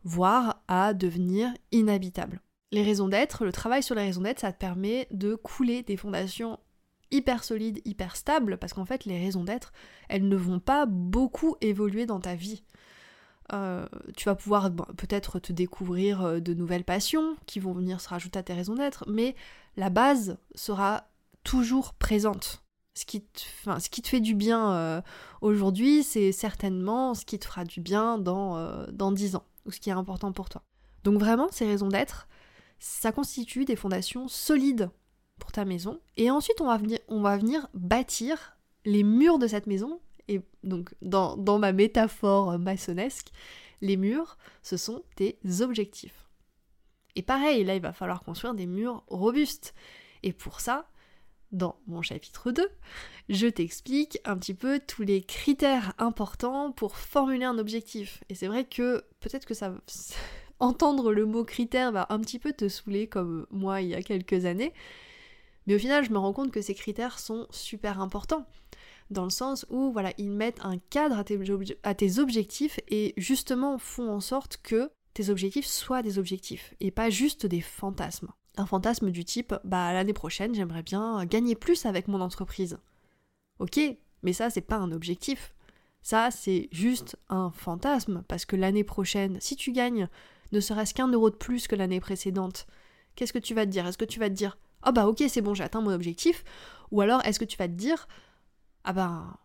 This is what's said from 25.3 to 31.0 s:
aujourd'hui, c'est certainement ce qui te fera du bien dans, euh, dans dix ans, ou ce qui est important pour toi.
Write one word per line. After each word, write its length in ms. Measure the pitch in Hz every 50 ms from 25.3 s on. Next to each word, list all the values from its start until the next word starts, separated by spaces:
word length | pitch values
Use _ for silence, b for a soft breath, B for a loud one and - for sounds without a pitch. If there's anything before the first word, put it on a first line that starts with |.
| B B
aujourd'hui, 640 | - 214 214 208 196 196 190 190 233 269 294 302 277
c'est 300 | - - 220 202 190 196
certainement 800 | - - 220 - - - 196 185 185 185 196 220 247 262 262 240
ce 100 | 226 -
qui 160 | - - 196
te 60 | -
fera 180 | - - - 175
du 160 | 165 - -
bien 380 | 170 170 196 208 220 233 233 220
dans, 400 | 190 180 180 196 196 190 175 165
euh, 280 | 165 - - - - -
dans 220 | - - 196 196 202
dix 240 | 196 202 202 185 -
ans, 80 | - _ _ - _
ou 60 | -
ce 80 | - -
qui 120 | - 208
est 20 | 190
important 400 | 185 185 196 190 180 - 202 185
pour 160 | - 190 -
toi. 140 | - - _ _ _ _ _ _ _ -